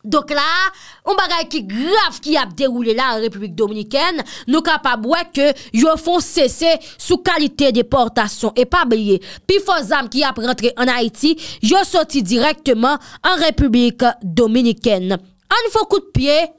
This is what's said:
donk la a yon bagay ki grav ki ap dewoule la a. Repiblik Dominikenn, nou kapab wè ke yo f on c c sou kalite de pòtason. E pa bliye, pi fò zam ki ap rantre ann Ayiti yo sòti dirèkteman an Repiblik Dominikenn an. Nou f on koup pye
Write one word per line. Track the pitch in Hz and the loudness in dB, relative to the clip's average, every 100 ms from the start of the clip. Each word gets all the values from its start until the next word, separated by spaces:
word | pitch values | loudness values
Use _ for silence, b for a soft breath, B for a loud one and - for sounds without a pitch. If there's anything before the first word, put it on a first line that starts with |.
donk | 214 294 285 | 0 -2 0
la | 294 | -2
a | 294 349 381 B B B | 0 0 -2 B B B
yon | - 403 | -4 -2
bagay | 370 339 330 | 0 -4 -4
ki | 311 | -8
grav | 190 214 302 427 359 - | -6 -6 0 0 0 -4
ki | 294 294 | -2 -2
ap | 233 | -2
dewoule | 160 269 240 226 | -2 -2 0 -2
la | 226 262 | 0 0
a. | 226 | -2
Repiblik | 220 196 202 165 | -4 -6 -10 -4
Dominikenn, | 208 214 208 269 339 320 B B | -4 -4 -4 -2 -2 -4 B B
nou | - 302 | -2 0
kapab | 330 311 269 233 226 | 0 -2 -2 -2 -2
wè | 330 349 | -2 -2
ke | 277 285 277 B | 0 0 0 B
yo | 220 320 320 | 2 2 2
f | 320 | 0
on | 349 | -2
c | - - 254 | -2 0 0
c | - 330 320 B | 2 0 0 B
sou | B - 359 | B -2 0
kalite | - 339 269 - 277 | 0 0 -4 0 0
de | 240 | 2
pòtason. | 226 269 233 233 214 - 220 | 0 0 0 0 -2 -2 -2
E | 226 247 | 0 0
pa | 349 | 2
bliye, | 277 220 208 190 B B - | 2 0 2 0 B B 0
pi | 381 | 0
fò | 392 349 | 2 -2
zam | 208 285 226 | 0 -2 -2
ki | 247 | -2
ap | 285 247 | -2 -2
rantre | 233 247 226 - | -4 -2 -2 0
ann | 247 | 0
Ayiti | 247 233 - 302 311 B B | 0 -2 0 0 0 B B
yo | 214 381 | 2 2
sòti | 381 370 349 277 | 4 0 0 -2
dirèkteman | 180 233 294 294 - 220 247 285 B B | 0 0 0 0 0 2 2 0 B B
an | 415 370 | -2 0
Repiblik | 320 - 277 240 240 240 240 - | 0 2 2 4 2 2 0 0
Dominikenn | 190 165 226 233 233 - 240 196 185 185 | -4 0 2 2 2 0 0 0 0 -4
an. | - _ _ | -6 _ _
Nou | 427 453 | -2 0
f | 440 | -2
on | 440 | 0
koup | 403 - | -2 -2
pye | - 277 302 330 | -2 2 2 0